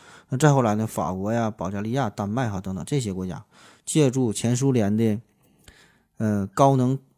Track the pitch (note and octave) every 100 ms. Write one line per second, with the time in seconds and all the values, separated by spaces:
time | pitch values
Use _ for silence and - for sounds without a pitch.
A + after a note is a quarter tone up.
0 | - - _ C3 D3+ C#3 A2+ G#2+ A2 -
1 | D#2+ F#2 G2+ A#2 A2 A2 F#2 G2+ G#2+ C3
2 | A2+ - G2+ A2+ A#2+ F#2+ F#2+ F#2 - C#3+
3 | A2 F#2 F#2 F#2+ - - - - - D#3+
4 | C#3 C3 A#2+ G#2 A#2 B2 C#3 B2 G2+ G#2+
5 | A2+ G#2+ - _ _ _ - - _ _
6 | _ - A2 G#2 F#2+ - C#3 C3+ B2 C3+
7 | -